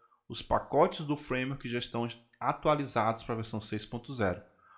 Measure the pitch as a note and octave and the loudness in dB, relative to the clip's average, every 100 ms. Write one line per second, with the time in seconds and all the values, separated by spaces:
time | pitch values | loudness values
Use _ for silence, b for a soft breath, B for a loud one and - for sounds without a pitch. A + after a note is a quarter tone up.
0 | b b - A#2 - A2 - C#3 F#3 F3+ | b b -12 -8 0 0 4 4 4 2
1 | D3 D3 - B2+ C3 C3+ B2 A#2+ A#2+ A#2+ | -4 -4 -2 -2 -2 -4 -4 -4 -2 -2
2 | A#2 - _ - B2 D3 D#3 D3 C3+ A#2 | -2 -4 _ -4 -2 2 4 2 2 2
3 | A2 A2+ - A2+ G#2+ A2 - A2 - A#2+ | 2 2 -2 -4 -4 -6 -4 -6 -6 -8
4 | - C3+ D#3 - - B B | -6 0 2 0 -6 B B